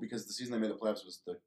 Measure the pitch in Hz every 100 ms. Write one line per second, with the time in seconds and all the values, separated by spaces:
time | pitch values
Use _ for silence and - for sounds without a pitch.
0 | 113 117 - - 120 117 110 - 107 104
1 | - - - -